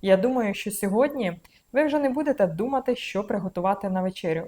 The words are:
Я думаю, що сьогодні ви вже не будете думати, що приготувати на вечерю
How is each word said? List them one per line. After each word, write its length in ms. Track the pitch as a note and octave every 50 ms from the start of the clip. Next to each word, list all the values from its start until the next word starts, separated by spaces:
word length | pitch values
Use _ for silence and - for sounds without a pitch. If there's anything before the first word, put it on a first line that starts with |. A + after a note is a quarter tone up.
Я 160 | - G3 F#3+ F#3+
думаю, 360 | F#3+ B3 C4 B3+ A#3 G#3 G3+
що 180 | - - G#3+
сьогодні 680 | G3+ - - G3 G3 G#3+ C4 D4+ D4+ C#4+ A3+ F3+ E3+ - _ - _ _ _ _ -
ви 120 | B3+ D4+
вже 140 | D4+ C#4 D4+
не 100 | C#4+ C#4
будете 380 | B3 C#4 D#4 D4 C4+ - G3+ F3+
думати, 480 | D#3+ D#3+ G#3+ B3+ C#4 C4 B3+ - B3
що 280 | B3 - - - F#3+ G3+
приготувати 640 | G3+ A#3 G#3 - F#3+ - - F3 F#3+ G3+ G3 - G3+
на 120 | F#3 F#3
вечерю 460 | F#3 F#3+ F#3 - - F3 D#3+ D#3+ E3